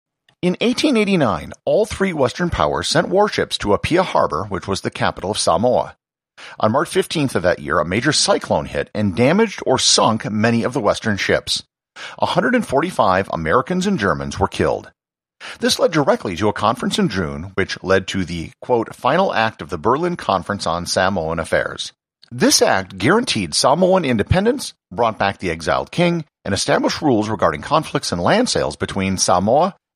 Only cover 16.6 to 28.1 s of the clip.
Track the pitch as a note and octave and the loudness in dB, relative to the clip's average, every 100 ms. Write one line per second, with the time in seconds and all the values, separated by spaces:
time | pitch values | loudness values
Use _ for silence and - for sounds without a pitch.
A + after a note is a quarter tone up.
16.6 | G#2+ B2 G#3 - F3 G2 D#2 C#2+ F#2+ F#2+ | 0 0 -2 0 0 0 -2 -4 -8 -4
17.6 | F#2 - F2+ F#2+ F#2+ G2 E2 E2+ D2+ - | -4 -4 2 2 2 -4 -4 -6 -8 -10
18.6 | - A#2+ - - B2 E3 G3 G2+ A2 - | -2 0 0 -4 0 2 2 2 0 -2
19.6 | D#2 E2+ G#2+ C3+ F3 F3 - F#2+ E2+ G2+ | -10 -4 0 0 0 -4 -2 -2 0 -4
20.6 | - E2+ E2+ G2+ F#2 G2 D#2+ E2 D#2+ E2+ | -2 -4 -2 0 0 0 -4 -4 -2 -2
21.6 | - - - - _ _ - A#2+ A3+ - | -2 -6 -12 -16 _ _ -14 -2 2 4
22.6 | A#3 G2+ F#2 F#2+ A2 G#3+ B3+ - E2+ - | 4 2 -2 -2 2 2 2 -2 -2 2
23.6 | C3 D#3 F#3 F#3 D3 A2+ - F#3 G#3+ C4+ | 2 4 4 2 2 0 2 2 2 0
24.6 | - - - F#2 A#2 A2 G2 G2 F#2 D#2+ | -4 -14 -10 -2 0 0 -2 -2 -4 -4
25.6 | D#2+ C2 C2 - F3 E3+ - _ - G2+ | 0 -2 -2 0 0 0 -6 _ -4 -4
26.6 | - F#3 C4+ - D#3 A2+ G#2+ G#2 F2+ D2 | 0 0 0 0 2 2 0 -2 -4 -4
27.6 | C#2+ D#3 D3 - - | -2 -2 -2 -6 -4